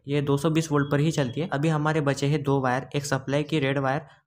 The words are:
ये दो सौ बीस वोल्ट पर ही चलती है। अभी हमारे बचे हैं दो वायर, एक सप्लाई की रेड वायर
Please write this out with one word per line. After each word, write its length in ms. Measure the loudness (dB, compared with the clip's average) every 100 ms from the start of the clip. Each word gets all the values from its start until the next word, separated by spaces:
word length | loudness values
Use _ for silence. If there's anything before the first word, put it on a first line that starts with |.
| -4
ये 140 | -2
दो 140 | 0 2
सौ 140 | 2
बीस 200 | 0 2
वोल्ट 180 | 0 2
पर 100 | 2
ही 100 | 2
चलती 280 | 0 -2 -2
है। 80 | -4
अभी 180 | -2 0
हमारे 320 | 2 0 0
बचे 240 | 0 0 0
हैं 160 | 0
दो 180 | 2 2
वायर, 280 | 2 0 -2
एक 120 | -6 -2
सप्लाई 360 | -4 0 -2
की 160 | 0 0
रेड 200 | 0 0
वायर 240 | 0 -2 -4 -20